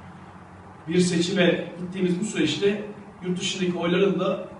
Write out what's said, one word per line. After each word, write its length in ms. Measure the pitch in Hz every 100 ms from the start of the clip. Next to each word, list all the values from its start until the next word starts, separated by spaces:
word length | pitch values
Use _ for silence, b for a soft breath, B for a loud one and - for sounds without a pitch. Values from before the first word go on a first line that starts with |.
| - - - - - - - - 156
bir 120 | 180
seçime 720 | 180 170 175 190 170 - - -
gittiğimiz 400 | 180 190 180 175
bu 60 | 214
süreçte 560 | 175 147 - 202 208 - - - - 180
yurt 140 | 180
dışındaki 380 | - 190 180 170
oyların 420 | 175 180 196 170
da 280 | 196 - - -